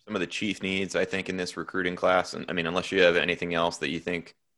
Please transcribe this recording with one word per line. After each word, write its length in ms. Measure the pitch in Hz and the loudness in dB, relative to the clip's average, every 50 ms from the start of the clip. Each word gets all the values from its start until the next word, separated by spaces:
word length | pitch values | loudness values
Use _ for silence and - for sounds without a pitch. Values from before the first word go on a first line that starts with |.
| _ | _
some 120 | 104 107 | -6 -4
of 60 | 98 | -4
the 40 | 87 | -4
chief 380 | 85 - - 110 104 92 - 101 | -4 -4 -4 -2 -4 -2 -2 -4
needs, 320 | 95 95 95 98 90 - | -2 -2 -2 -2 -2 0
I 100 | 87 95 | 0 0
think, 240 | - 95 95 92 - | 0 -2 -4 -4 -4
in 80 | 92 | -4
this 180 | 92 90 - - | -4 -4 -4 -6
recruiting 400 | 87 82 - - 95 90 87 87 | -8 -8 -6 -4 -2 -2 -2 -2
class. 380 | - 92 90 92 90 87 - 85 | 0 2 4 4 4 2 0 -4
And 100 | 85 - - | -10 -8 -4
I 40 | 87 | -4
mean, 120 | 87 82 | -2 -2
unless 260 | 82 87 92 87 - | 0 0 -2 -2 0
you 80 | 95 95 90 | 4 6 6
have 120 | 87 87 | 8 6
anything 380 | 85 71 87 85 - 90 87 85 | 6 4 2 0 -2 -2 -2 0
else 240 | 82 85 85 - | 0 2 0 0
that 120 | - 78 71 | -2 -4 -4
you 100 | 82 82 | -4 -4
think 340 | - - 87 85 - - - _ _ _ _ | -4 -4 -4 -4 -6 -10 -18 _ _ _ _